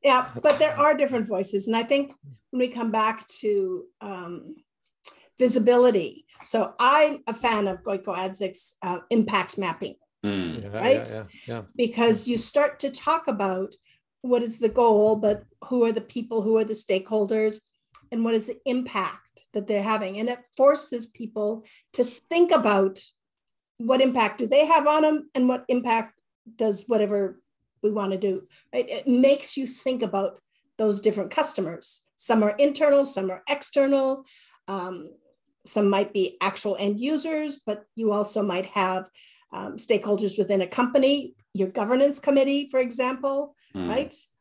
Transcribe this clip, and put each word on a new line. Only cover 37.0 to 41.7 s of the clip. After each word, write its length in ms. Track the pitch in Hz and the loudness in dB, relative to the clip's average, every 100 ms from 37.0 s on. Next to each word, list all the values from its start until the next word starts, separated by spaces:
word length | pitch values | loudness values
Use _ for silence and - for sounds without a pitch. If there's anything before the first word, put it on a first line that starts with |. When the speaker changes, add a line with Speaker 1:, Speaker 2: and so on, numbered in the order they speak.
Speaker 1:
users, 600 | 254 302 320 311 302 277 | -2 -4 -2 -4 -6 -8
but 200 | - 208 _ | -8 -10 _
you 180 | - 220 | -4 -2
also 300 | 208 208 220 | 0 -2 -2
might 240 | 202 180 185 | -2 -4 -4
have, 420 | 208 185 185 190 _ _ _ _ | -2 -2 -2 -8 _ _ _ _
um, 240 | 190 196 - | -12 -10 -10
stakeholders 600 | - 208 208 208 202 190 | -2 -2 0 -2 -2 -4
within 220 | 196 196 | -2 0
a 40 | 185 | -2
company, 680 | - 247 277 269 285 - _ _ | -2 0 2 2 0 -4 _ _
your 140 | 190 | -4
governance 500 | 185 | -4